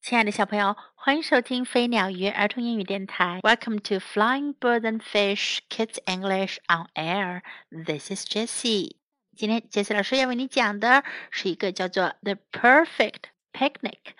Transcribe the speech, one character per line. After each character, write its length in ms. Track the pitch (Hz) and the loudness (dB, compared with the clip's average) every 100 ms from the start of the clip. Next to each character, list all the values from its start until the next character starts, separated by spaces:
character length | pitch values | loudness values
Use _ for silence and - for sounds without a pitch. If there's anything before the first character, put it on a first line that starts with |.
| - | 0
亲 100 | 240 | 0
爱 60 | |
的 80 | 214 | 0
小 140 | 208 202 | 0 0
朋 120 | 208 | 2
友， 200 | 202 208 - _ | 0 0 -10 _
欢 220 | - 294 | 0 0
迎 40 | |
收 200 | 311 269 | 4 2
听 240 | 247 247 247 | 2 -4 0
《飞 200 | 247 240 | 0 2
鸟 220 | 233 190 | 2 0
鱼 200 | 185 190 | 0 -2
儿 180 | 196 208 | 0 0
童 160 | 247 | 0
英 160 | 233 226 | -2 -2
语 40 | 185 | -2
电 200 | 196 196 | -4 -6
台》。 360 | - 180 180 | -2 -2 2
Welcome 360 | 214 233 - 214 | 4 4 2 -6
to 160 | - 196 | -2 -4
Flying 580 | - - 214 269 285 277 | -2 2 2 2 -2 -2
Bird 260 | 247 240 | 2 2
and 180 | 220 220 | 2 -4
Fish 580 | - 208 202 202 - - _ | 0 2 2 0 -2 -4 _
Kids 280 | - 220 - - | -4 -4 -4 -6
English 540 | 185 196 190 190 - _ | -4 0 0 -2 -6 _
on 180 | 170 170 - | -2 -2 -6
Air. 460 | 160 190 185 180 - - _ | -2 -2 -2 -6 -12 -20 _
This 400 | 160 160 151 - | -12 -6 -6 -6
is 160 | 190 - | -10 -6
Jessie. 680 | 208 233 - 240 214 - - _ _ _ _ | -4 -4 -4 0 0 -2 -10 _ _ _ _
今 140 | 214 | -2
天 100 | 226 - | -2 -2
Jessie 240 | 208 202 | -4 -2
老 80 | 208 | -2
师 140 | 196 262 | 0 0
要 140 | 262 | 0
为 60 | 240 | -2
你 120 | 262 | -2
讲 320 | - 226 208 | 0 0 0
的 240 | 226 269 - - - | 4 4 4 -14 -10
是 200 | - 202 | -6 -4
一 60 | 165 | -2
个 180 | 196 | -4
叫 160 | 180 185 | -2 -2
做 260 | 190 160 - | 0 -2 -2
《The 140 | 202 196 _ | -6 -6 _
Perfect 680 | - 240 269 330 - 226 - - _ _ | 2 6 6 6 0 -2 -2 -20 _ _
Picnic》 460 | - 277 - 220 - - | -2 -2 -2 -10 -10 -20